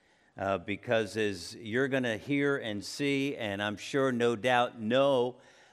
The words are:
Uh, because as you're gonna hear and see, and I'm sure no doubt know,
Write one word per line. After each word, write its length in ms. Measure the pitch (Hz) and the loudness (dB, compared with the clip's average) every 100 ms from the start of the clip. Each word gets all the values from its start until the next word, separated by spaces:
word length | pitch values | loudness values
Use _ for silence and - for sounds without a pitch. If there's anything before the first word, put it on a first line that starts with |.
| _ _ _ - | _ _ _ -6
Uh, 220 | 98 95 | -2 -2
because 580 | 85 98 - 113 104 104 | -2 -6 0 0 0 0
as 380 | 104 92 85 | -2 -2 -10
you're 320 | - 110 117 139 | -12 -4 -2 0
gonna 300 | 135 123 107 | 0 -2 -4
hear 400 | - 143 143 139 | -2 0 0 0
and 280 | 113 104 | -2 -6
see, 520 | 90 - 143 139 139 135 | -6 -2 0 0 0 -2
and 260 | 110 98 | -4 -2
I'm 140 | 104 104 | -2 -4
sure 340 | - 139 135 | -4 0 2
no 240 | 120 120 | 2 2
doubt 460 | 113 123 123 120 120 | 2 4 4 2 0
know, 560 | 110 127 139 131 123 - - - - | 0 4 4 4 2 -4 -16 -20 -20